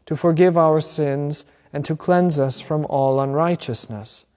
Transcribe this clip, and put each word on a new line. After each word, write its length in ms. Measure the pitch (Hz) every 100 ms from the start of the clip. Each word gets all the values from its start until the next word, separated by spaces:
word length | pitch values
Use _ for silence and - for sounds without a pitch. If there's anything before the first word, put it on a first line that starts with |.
| -
to 100 | 147
forgive 400 | 170 165 180 170
our 240 | 160 156
sins 640 | 151 - 147 139 147 151 - _ _
and 140 | 147
to 100 | 143
cleanse 440 | 156 - 180 180 151
us 200 | 135 127
from 280 | - 156 147
all 340 | 139 135 135
unrighteousness. 1040 | 135 143 170 175 - 117 - 107 110 - -